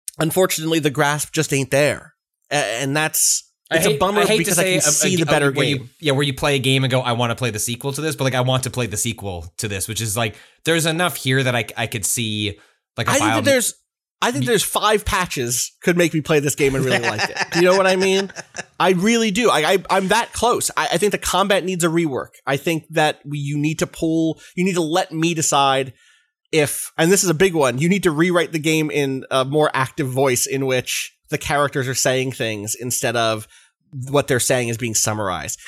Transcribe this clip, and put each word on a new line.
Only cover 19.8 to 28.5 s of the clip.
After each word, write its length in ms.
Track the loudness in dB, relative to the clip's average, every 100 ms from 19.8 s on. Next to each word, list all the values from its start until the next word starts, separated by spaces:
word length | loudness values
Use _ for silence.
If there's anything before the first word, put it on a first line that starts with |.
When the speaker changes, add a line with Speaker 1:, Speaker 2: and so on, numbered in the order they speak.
| 2
Speaker 1:
I'm 180 | 0 2
that 240 | 0 0
close. 380 | -2 0 0 -2 -2
I, 120 | 0
I 40 | 0
think 140 | 0
the 60 | -2
combat 460 | -2 0 2 0
needs 180 | 0 -2
a 40 | 0
rework. 420 | 2 0 -4 -8 -10 -4
I 100 | -2
think 280 | 0 -4 -2
that 300 | 0 0 0 -8
we, 120 | -8
you 200 | -4 -2
need 220 | -2 -2
to 60 | -4
pull, 540 | -2 0 2 0 -2 -8
you 100 | -2
need 100 | 0
to 60 | 0
let 320 | 0 0 -2
me 220 | -2 -2
decide 580 | 0 0 2 2 2 -2 -10 _ _ _ _ -2
if, 400 | 0 0 -2 -8 0
and 140 | 2
this 120 | 4
is 60 | 2
a 40 |
big 180 | 2 2
one, 240 | 4 0 2
you 100 | 2
need 140 | 2
to 60 | 2
rewrite 420 | 2 2 2 0